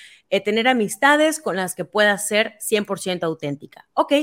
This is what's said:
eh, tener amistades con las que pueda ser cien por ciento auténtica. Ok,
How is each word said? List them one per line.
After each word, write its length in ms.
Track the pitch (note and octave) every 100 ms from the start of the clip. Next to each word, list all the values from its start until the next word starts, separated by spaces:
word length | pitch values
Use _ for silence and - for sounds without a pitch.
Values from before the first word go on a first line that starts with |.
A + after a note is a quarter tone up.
| - - -
eh, 100 | G3
tener 260 | G#3 A3 A#3+
amistades 680 | B3+ G3+ - C#4 D4 D#4 D4+
con 140 | G#3 F3+
las 180 | F#3
que 100 | -
pueda 320 | F3 G#3+ G#3 G3
ser 360 | - G#3+ A3 -
cien 260 | - G#3+
por 140 | G3+ F#3+
ciento 280 | F#3 F3+ E3
auténtica. 600 | D#3+ D3 C#3+ - - -
Ok, 180 | - - C#4+